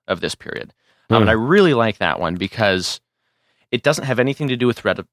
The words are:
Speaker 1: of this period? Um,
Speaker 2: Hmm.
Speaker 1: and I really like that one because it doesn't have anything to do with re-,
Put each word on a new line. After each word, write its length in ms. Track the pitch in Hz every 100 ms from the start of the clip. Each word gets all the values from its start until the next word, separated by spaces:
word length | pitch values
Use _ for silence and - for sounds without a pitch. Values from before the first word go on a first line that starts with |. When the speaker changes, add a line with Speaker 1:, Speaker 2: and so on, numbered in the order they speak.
| -
Speaker 1:
of 140 | 92
this 140 | 82
period? 380 | - - - - _ _ _ _
Um, 60 | 113
Speaker 2:
Hmm. 60 |
Speaker 1:
and 80 | 107
I 40 |
really 380 | 110 123 202 185
like 240 | 123 113 -
that 220 | 87 -
one 140 | 85 90
because 640 | 98 - 104 92 87 - _ _ _ _ _ _ _
it 120 | 120
doesn't 220 | 143 151
have 140 | 147 120
anything 300 | 131 139 143
to 80 | 123
do 100 | 123
with 180 | 110
re-, 100 | 104 92 -